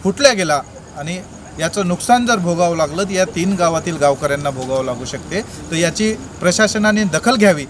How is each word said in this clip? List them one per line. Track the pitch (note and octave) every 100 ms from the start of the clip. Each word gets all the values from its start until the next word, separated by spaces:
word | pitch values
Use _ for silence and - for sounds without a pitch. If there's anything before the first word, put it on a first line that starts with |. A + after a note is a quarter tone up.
फुटला | F#3 G3 C#4+
गेला | A3 E3+ D3 - - - -
आणि | D3 F3+ - - - -
याचं | - G#3 F#3
नुकसान | F3+ - A#3+ A#3+
जर | A3+
भोगावं | F3 E3+ F3 E3
लागलं | D3+ D#3
तर | G3
या | F#3+ F#3
तीन | D#3+ F3+ G3
गावातील | E3+ D#3+ D#3 D#3+
गावकऱ्यांना | C#3+ C#3 D3+ C#3+ C#3+
भोगावं | C3 B2+ C3 B2+
लागू | A#2+ B2
शकते. | C#3 - F#3+
तर | - - - E3
याची | E3+ D#3+ G#3+
प्रशासनाने | A3 - - F3 F3 G#3+ A3 G#3+ G#3+
दखल | G#3 D#3 A3+ B3+
घ्यावी | G3+ D#3